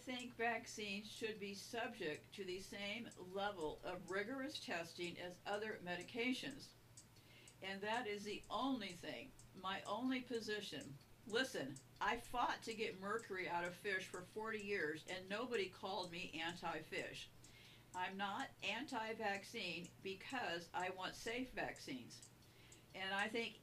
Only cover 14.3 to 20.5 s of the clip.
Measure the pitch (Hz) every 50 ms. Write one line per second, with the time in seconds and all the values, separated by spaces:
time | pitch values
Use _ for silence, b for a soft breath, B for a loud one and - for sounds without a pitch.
14.3 | - 220 214 220 220 214 202 202 202 190 156 151 160 151 - - 180 185 185 190
15.3 | 202 214 254 233 240 214 185 185 - - 208 190 180 180 180 175 165 175 185 -
16.3 | - 160 165 170 175 - 175 170 165 156 160 - 196 160 123 - - - - -
17.3 | - - B B B B B B B B B B B 185 180 190 190 196 202 196
18.3 | 202 247 269 - - - 185 190 208 233 285 - 269 226 220 220 226 214 220 202
19.3 | 196 196 - - - 226 190 175 165 170 175 - - - - 190 190 190 - -
20.3 | 269 247 196 175